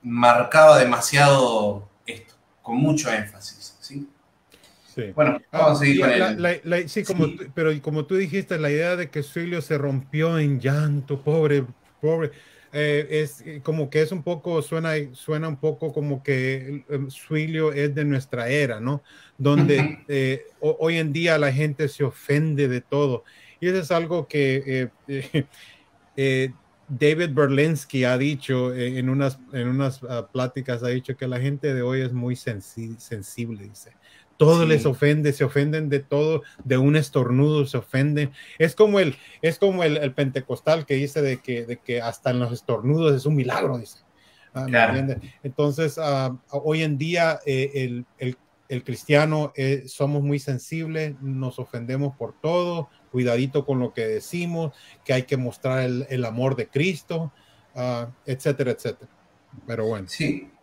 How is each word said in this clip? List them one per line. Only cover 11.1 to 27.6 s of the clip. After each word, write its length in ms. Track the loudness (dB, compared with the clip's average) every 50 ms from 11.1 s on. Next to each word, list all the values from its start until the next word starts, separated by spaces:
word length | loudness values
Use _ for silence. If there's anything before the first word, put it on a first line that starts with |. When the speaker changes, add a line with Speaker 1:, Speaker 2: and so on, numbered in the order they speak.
| -8 -4 -2
Speaker 2:
pobre, 420 | 0 2 2 4 4 2 2 0 -2 -12 _ _ _ _ _
pobre, 300 | -2 -2 0 0 -2 -6 -8 -14 -20 -20 _ -20 _ _
eh, 360 | -4 -2 0 0 0 0 -2 -2
es, 320 | -2 -2 -2 -2 -8 -16
eh, 200 | -16 -16 -16 -8 -6
como 260 | -4 -2 -2 -4 0
que 120 | 2 0 2
es 80 | 2
un 100 | -2 -6
poco, 400 | -4 -4 -6 -4 -4 -4 -4 -2
suena, 300 | -2 -2 -4 -4 -2 -2 -2 -4 -4 -8 -12
suena 340 | -14 -6 -4 -4 -4 -2
un 100 | -4 -6
poco 340 | -2 -2 -4 -2 -2 -6 -6 -4
como 280 | -4 -4 -2 -4 -4
que, 640 | -2 -2 0 0 0 -2 -4 -4 -6 -10 -12 -12 -10
eh, 120 | -8 -6 -6 -6 -8
Zwinglio 640 | -12 -18 -10 -4 -4 -4 -2 -2 -2 0 0 0 0
es 220 | 0 -2 -2 0
de 100 | -2 0
nuestra 440 | 0 0 -2 -2 _ -8 -6 -2 0
era, 300 | 0 0 0 0 -2 -4
¿no? 220 | -4 -4 -6 -6 _ _ -20 -20 -20 -20 _
Donde, 420 | 0 2 4 4 6 6 4 4 4
Speaker 1:
Ujú. 180 | 2 0 -4 -10 -8 -4
Speaker 2:
eh, 360 | -2 0 0 0 -2 -4 -8 -20 _ _
ho-, 180 | -2 -2 0 0
hoy 180 | 0 0 0
en 140 | 0 -2 -2
día 280 | -2 0 2 2 4 4
la 120 | 4 2
gente 360 | 2 2 0 0 0 -2 -4
se 160 | -4 -2 -2 -2
ofende 640 | -2 -2 -8 -2 0 0 2 2 0 2 2 2
de 140 | 0 0 -2
todo. 420 | -4 _ 0 0 2 0 0 -4 -6 -14 _ -20 -20 -20 -12 _
Y 100 | -2 0
eso 100 | 0 0
es 100 | 0 0
algo 380 | 0 0 0 0 -4 -4 -4
que, 360 | _ 0 2 2 2 2 0 -2
eh, 220 | -2 -2 -2 -4 -4 _ _ _
<laughs> 0 |
eh, 400 | -8 -8 -8 -8 -2 -2 -2 -2 _ -12 -20 -20 -20 -20 _ _ _ _ _ _ _ _
eh, 380 | -2 0 0 2 0 -2 -4 -6 -14 _ _ _ _ _
David 420 | -10 -2 2 4 4 4 4 0 0 2
Berlinski 680 | 2 4 4 4 4